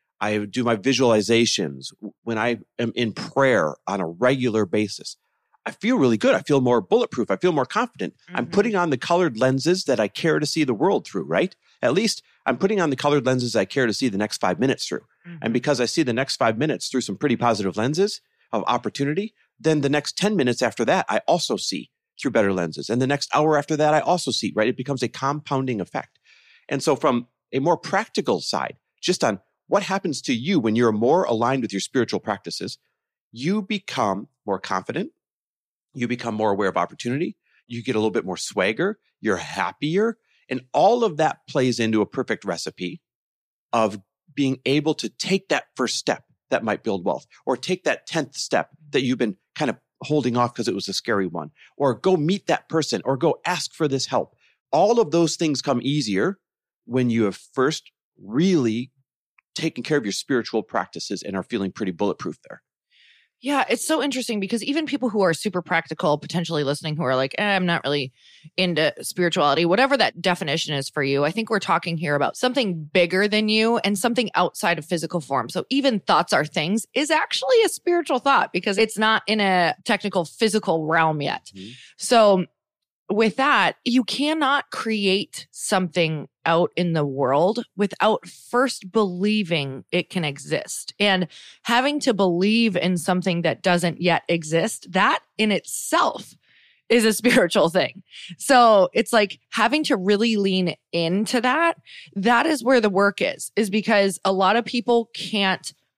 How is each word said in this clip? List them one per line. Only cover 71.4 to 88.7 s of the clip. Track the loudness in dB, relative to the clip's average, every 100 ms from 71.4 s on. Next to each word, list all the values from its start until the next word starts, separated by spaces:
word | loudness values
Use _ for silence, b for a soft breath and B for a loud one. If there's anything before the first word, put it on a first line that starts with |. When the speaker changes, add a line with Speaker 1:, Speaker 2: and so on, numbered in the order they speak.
| -2
Speaker 2:
we're | -2
talking | 0 0 0 -4
here | -2 0
about | -2 0
something | 0 0 -2 -4 -2
bigger | 2 2 2 2
than | 2 2
you | 2 2 2
and | 0 0
something | 0 0 0 0
outside | 0 0 -2 -2
of | -2
physical | -4 -4 -6
form. | -2 -2 -2
So | -6 -2
even | 0 2 0
thoughts | 2 2 4
are | 0 0
things | -2 -2 -2 -2 -4
is | 0
actually | 0 -2 -4 2 4
a | 4
spiritual | 0 0 0 0 0
thought | 2 2 2
because | -2 -2 0
it's | 0 2
not | 2 2 0
in | 0
a | 2 4 2 0
technical | -2 -2 -2 -2 -4
physical | 0 0 2 0 0 0
realm | 2 2 0
yet. | -4 -6 -10
Speaker 1:
Mm-hmm. | -18 -18 -18 B -12
Speaker 2:
So | 2 6 8 6 2 _ _ _ _ _ -4
with | 0 2 2
that, | 2 4 2 0 0
you | 0
cannot | 0 -2 -2 0 0 0 -2
create | -8 -4 0 0 0 -2 -12 -18
something | -12 -2 0 0 0 0 -2 -8 _ 0
out | 2 2 0
in | -2
the | 0 -2
world | 0 2 2 2 0 -6 -4
without | -4 0 0 0 -4
first | -20 -4 0 0